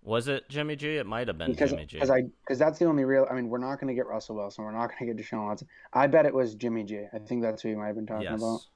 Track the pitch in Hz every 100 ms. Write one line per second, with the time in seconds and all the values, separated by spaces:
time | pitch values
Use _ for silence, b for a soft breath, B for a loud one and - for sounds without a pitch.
0 | - 113 123 139 - 139 151 147 147 156
1 | 107 110 120 82 82 120 143 139 - -
2 | 135 131 127 - - 127 151 156 175 147
3 | 131 135 131 127 120 123 127 139 135 123
4 | 127 107 - 110 101 - 107 110 120 -
5 | 120 110 107 117 104 104 - B B 127
6 | 139 160 147 131 123 107 120 113 101 104
7 | 104 113 104 123 113 110 113 107 107 104
8 | 110 110 95 110 113 113 -